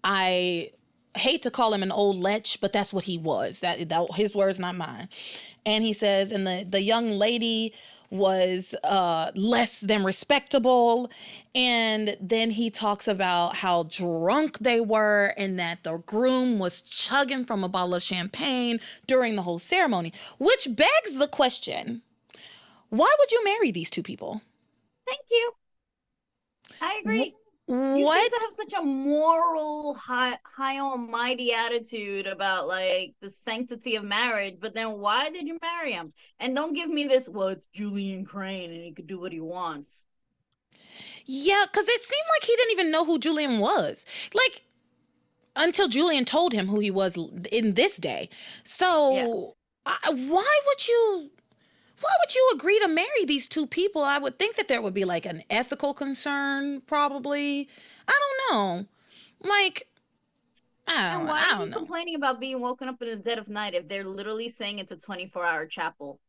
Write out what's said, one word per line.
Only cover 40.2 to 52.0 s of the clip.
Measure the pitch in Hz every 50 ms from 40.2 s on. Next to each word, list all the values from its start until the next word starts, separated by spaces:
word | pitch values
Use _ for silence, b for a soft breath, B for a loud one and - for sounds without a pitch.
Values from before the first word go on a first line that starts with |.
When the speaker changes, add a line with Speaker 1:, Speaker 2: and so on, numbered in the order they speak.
| _ _ _ _ _ _ _ _ _ _ B B B B B B B B B B B
Speaker 1:
Yeah, | - 262 269 277 349 392 403 403 -
'cause | - 415 403
it | - 480 466 -
seemed | - 523 587 622 659 640
like | 605 -
he | - 466
didn't | 453 494 453
even | 440 359 370 320
know | 311 320 339
who | 311 339 277
Julian | 214 311 320 302 302 277 240 220
was. | 196 247 403 370 175 143 117 - - B B B B B B
Like, | 415 523 508 - - _ _ _ _ _ _ _ _ _ _ _ _ _ _ _ _ _ _ _
until | 262 302 349 - - 392
Julian | 285 214 262 320 349 311 277 254
told | - - 302 349 359 240
him | 208 185
who | 190 208 214
he | 208 202
was | 185 190 190 185 180
l-, | 175 165 - - 180 175 -
in | - 233 226 214 190
this | 185 302 403 -
day. | - 170 143 113 76 90 - B B B B B B B
So, | - - - 370 370 339 311 294 269 262
Speaker 2:
Yeah. | 262 247 233 233 185 170 - - _ _ _ _ _ _ - - - -
Speaker 1:
I, | -
why | 320 247 254 269 320 370 415 539 605 605 571
would | 554 554 539 -
you, | - 466 466 453 440 403 359 302 277 _ _ _ _ _ b b b b b b b b _